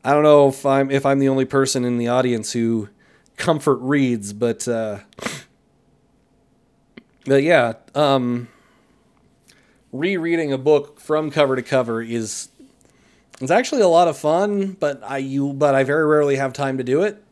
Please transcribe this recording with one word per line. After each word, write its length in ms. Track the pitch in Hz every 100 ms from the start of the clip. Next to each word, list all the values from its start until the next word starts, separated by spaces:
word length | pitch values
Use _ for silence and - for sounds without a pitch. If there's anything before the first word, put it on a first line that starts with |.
I 80 | 131
don't 120 | 147
know 260 | 151 147 139
if 160 | 131
I'm, 260 | 139 139 135
if 140 | 139
I'm 140 | 139 139
the 100 | 135
only 160 | 135
person 400 | 131 139 131 135
in 120 | 123 120
the 120 | 117
audience 420 | 127 123 117 107
who 380 | 120 113 113 101 _ _ _ _ -
comfort 400 | - 156 151 123
reads, 560 | 127 143 131 117 101
but, 340 | 104 117 110 -
uh, 320 | 117 110 98 - - - - - _ _ _ _ _ _ _ _ _ _ _ _ _ _ - _ _
but 160 | 135 139
yeah, 320 | 151 160 117 113 _
um, 540 | 143 147 135 123 120 120 _ _ _ _ _ _ _ _ _ _ _ _ _ _
rereading 580 | 127 170 190 170 170 151
a 60 | 131
book 420 | 135 147 143 _
from 320 | - 156 156
cover 240 | 156 139
to 80 | 131
cover 380 | 120 135 117 113
is, 480 | 117 117 110 - - _ - _ _ _ _ _ _ -
it's 100 | 131
actually 320 | 190 254 277
a 60 | 190
lot 220 | 165 175
of 80 | 147
fun, 560 | 151 165 208 202 196 185
but 240 | 147 139
I, 140 | 104 139
you, 340 | 135 139 139
but 200 | 135 147
I 120 | 135
very 200 | 135 151
rarely 300 | 151 151 143
have 160 | 135 135
time 260 | 123 135 131
to 40 |
do 200 | 123 143
it. 200 | 208 208 _